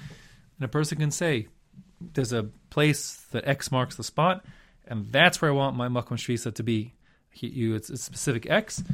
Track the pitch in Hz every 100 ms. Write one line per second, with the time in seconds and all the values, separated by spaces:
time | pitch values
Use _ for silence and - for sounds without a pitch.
0 | - - - - - - 127 147 156 151
1 | 151 - 175 123 107 - _ - - -
2 | 175 - 117 120 104 - - 147 151 143
3 | - - - 123 139 139 - 131 123 -
4 | - - 175 185 - - - _ - 113
5 | 104 135 170 - 156 139 139 123 123 123
6 | - 117 - 117 120 - 113 110 117 -
7 | _ _ _ - 120 127 113 110 - 127
8 | - - 147 117 - 202 226 - -